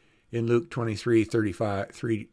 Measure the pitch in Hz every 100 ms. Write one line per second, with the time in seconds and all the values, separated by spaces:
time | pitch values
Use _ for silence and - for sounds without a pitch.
0 | _ _ _ 117 117 120 117 - 113 104
1 | 120 113 104 117 107 90 110 98 101 -
2 | 123 110 113